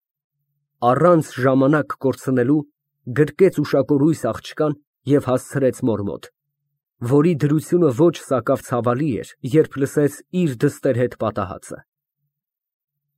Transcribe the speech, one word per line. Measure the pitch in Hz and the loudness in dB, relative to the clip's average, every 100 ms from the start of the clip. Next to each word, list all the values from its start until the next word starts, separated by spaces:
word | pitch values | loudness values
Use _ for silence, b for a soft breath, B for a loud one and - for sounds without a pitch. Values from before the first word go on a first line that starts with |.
| _ _ _ _ _ _ _ _ | _ _ _ _ _ _ _ _
Առանց | 120 131 170 170 - | 0 4 4 4 0
ժամանակ | - 127 135 135 156 139 | -2 0 4 4 2 -2
կորցնելու | - 135 120 - 127 120 151 143 _ _ _ - | -4 -4 -4 -2 -2 0 0 -2 _ _ _ -6
գրկեց | 123 151 - 185 160 | -2 -2 2 2 2
ուշակորույս | 147 147 131 143 151 156 | 0 0 0 2 2 0
աղջկան | 117 110 - - 151 147 _ _ - | -4 -6 -8 -4 -4 -4 _ _ -2
և | 139 127 | 0 0
հասցրեց | 127 - 143 131 117 | -2 -4 -2 0 0
մոր | 127 104 | -2 -2
մոտ, | 101 67 - _ _ _ _ _ _ _ | -4 -10 -14 _ _ _ _ _ _ _
որի | 120 143 160 | 0 2 2
դրությունը | 156 147 151 - 175 165 | 2 0 0 0 0 2
ոչ | 117 170 | 2 2
սակավ | 165 - 131 117 131 - | 0 -4 -4 -2 -4 -4
ցավալի | 123 117 120 156 | -4 -2 -2 -2
էր, | 104 - - 135 | -4 -8 -12 0
երբ | 151 147 135 | 2 2 0
լսեց | 135 - 143 - - | -2 0 0 -2 -6
իր | 180 170 117 | -2 -2 0
դստեր | 143 - 147 120 | -2 0 -2 0
հետ | 123 - | -2 -2
պատահածը։ | 110 101 92 85 - - - _ _ _ _ _ _ _ _ _ _ _ _ | -6 -4 -6 -10 -14 -18 -18 _ _ _ _ _ _ _ _ _ _ _ _